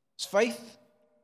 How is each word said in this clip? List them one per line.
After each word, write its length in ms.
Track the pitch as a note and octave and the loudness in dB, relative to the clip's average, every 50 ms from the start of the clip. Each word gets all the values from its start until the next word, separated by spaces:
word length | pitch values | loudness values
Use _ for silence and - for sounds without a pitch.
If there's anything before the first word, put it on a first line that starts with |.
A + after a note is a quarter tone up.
| _ _ _ | _ _ _
Faith 600 | - - - F#3+ G3+ A#3 A#3+ A#3 - - - - - _ _ _ _ _ _ _ _ | -12 -10 0 2 2 2 2 0 -6 -12 -18 -20 -20 _ _ _ _ _ _ _ _